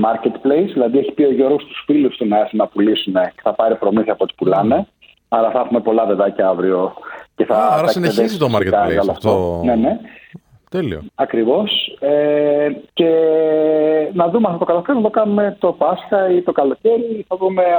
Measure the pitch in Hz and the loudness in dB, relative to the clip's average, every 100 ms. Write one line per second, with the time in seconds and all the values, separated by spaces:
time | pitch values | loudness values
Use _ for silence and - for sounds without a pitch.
0 | 107 113 123 - 135 147 196 135 117 135 | 0 0 -2 -2 0 0 0 0 0 0
1 | - - 147 127 135 143 - - - 147 | -2 0 0 2 2 0 -4 -12 -2 2
2 | 131 - 110 104 107 107 101 101 104 110 | 2 0 0 0 0 -2 -2 0 2 0
3 | - 92 90 - 110 101 113 113 101 107 | 0 -2 -2 -2 -4 0 0 0 0 0
4 | 110 101 - - 92 95 107 151 196 _ | 0 -2 -4 -2 0 2 2 0 -2 _
5 | - _ - 117 113 123 113 120 113 113 | -20 _ -4 0 2 0 -2 -2 0 0
6 | 110 95 98 95 95 90 92 92 92 - | 2 2 0 2 0 2 0 0 -2 -6
7 | - - - - 110 107 107 156 170 185 | -18 -18 -12 -4 0 2 2 2 0 0
8 | 170 104 113 202 139 110 95 104 98 82 | 0 0 0 0 0 0 2 0 2 0
9 | 98 85 110 98 87 85 - 113 127 233 | -2 -2 0 0 0 -2 -2 0 0 -4
10 | 220 - - - _ _ _ 185 147 78 | -10 -20 -20 -20 _ _ _ -6 -6 -6
11 | - - 135 113 113 160 208 - - - | -10 -6 -4 0 0 0 0 -4 -6 -6
12 | 139 147 147 147 147 147 147 131 - - | -2 0 0 0 0 0 -2 -6 -10 -2
13 | 165 160 160 156 156 156 156 156 156 156 | 2 2 2 2 2 2 2 2 2 0
14 | 156 185 170 214 208 170 175 170 175 269 | 0 0 0 2 0 -2 -2 -2 0 0
15 | 214 220 214 208 202 202 180 175 151 180 | 0 0 0 0 -2 0 -2 0 -2 -2
16 | - 202 185 180 180 - 139 - 220 233 | -2 0 2 0 0 0 0 0 0 0
17 | 233 214 - 185 190 190 180 | -2 -8 -8 -4 -2 0 0